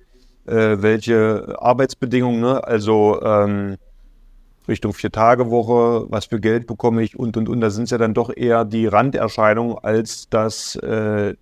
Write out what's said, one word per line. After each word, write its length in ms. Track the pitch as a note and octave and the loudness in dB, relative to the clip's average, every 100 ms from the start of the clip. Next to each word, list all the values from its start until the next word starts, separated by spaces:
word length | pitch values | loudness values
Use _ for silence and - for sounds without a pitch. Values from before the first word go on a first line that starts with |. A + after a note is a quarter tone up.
| _ _ _ _ - | _ _ _ _ -4
äh, 300 | A2+ A2 G2+ | 0 2 2
welche 760 | G#2+ A2 A#2 A2+ A2 G#2 G#2+ G2+ | 2 2 2 2 2 0 -6 -2
Arbeitsbedingungen, 800 | A#2+ B2 C3+ - B2+ B2 B2 A#2 | 0 2 0 -4 -2 0 0 0
ne? 200 | A#2+ C3 | 0 0
Also, 540 | - A2+ G#2 A2 G#2 G2+ | -2 -2 2 4 4 2
ähm, 540 | A2 G#2 G2+ G2+ G2+ F#2+ _ - - _ _ - _ _ - | 2 2 2 -2 -6 -10 _ -20 -20 _ _ -20 _ _ -6
Richtung 240 | A2 G#2+ | -4 -4
Vier-Tage-Woche, 1120 | - G#2 - A2+ B2 A#2+ A#2+ A2 A#2+ A#2 A#2 - | -6 -6 2 4 4 2 0 2 2 2 0 -2
was 160 | G#2+ - | -6 -4
für 120 | A2 | -2
Geld 280 | A2 A#2 A#2+ | 0 0 -2
bekomme 360 | G#2+ B2 A2+ | -2 0 0
ich 160 | G#2+ - | -2 -4
und, 180 | A#2+ A2+ | -4 -2
und, 120 | A2 | -2
und. 120 | B2 | 0
Da 80 | A2+ | -2
sind's 200 | G#2 A#2 | -2 -4
ja 80 | A#2+ | 0
dann 140 | A2 | 0
doch 160 | A2 A2+ | 0 -2
eher 300 | - B2 A#2 G#2+ | -2 0 2 0
die 200 | A2+ A2+ | -2 2
Randerscheinungen 880 | G#2 C3 A2 G#2+ - G#2+ A2 A#2+ A2 | 2 2 0 -4 2 2 2 -2 -4
als 460 | G#2 A2 A2 - - | -2 -2 -2 -8 -4
das, 480 | A2+ A2 - - - | -2 -2 -4 -10 -10
äh, 580 | - A2 G#2+ G#2 G2+ - | -4 -4 -2 -2 -2 -6